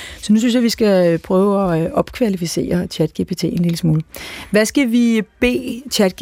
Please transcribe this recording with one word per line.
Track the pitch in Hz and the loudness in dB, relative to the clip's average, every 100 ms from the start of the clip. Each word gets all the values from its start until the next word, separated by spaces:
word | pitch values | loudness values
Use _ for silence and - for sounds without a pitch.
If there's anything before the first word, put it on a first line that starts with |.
| - - | -14 -12
Så | - | 0
nu | 220 | 2
synes | 247 | 4
jeg, | 247 | 2
vi | 233 | 0
skal | - 214 185 175 165 | 2 2 4 4 0
prøve | - 185 202 196 190 160 | 0 2 2 2 0 0
at, | |
øh, | 165 | 0
opkvalificere | - - - 233 190 170 - - 175 180 | -2 -4 -2 -2 -2 -4 -4 -2 -2 -4
chat | - 160 - | -4 -4 -2
G | 180 | -6
P | 175 | -4
T | |
en | 165 175 | -4 0
lille | 170 165 | -2 0
smule. | 165 156 - - - - - | 0 0 -2 -14 -14 -14 0
Hvad | 208 220 | 2 2
skal | 285 247 | 0 2
vi | 240 233 226 - - | 2 2 2 -2 -2
bede | 247 254 247 233 269 | 0 0 -4 -10 -6
chat | - 190 - | 0 0 2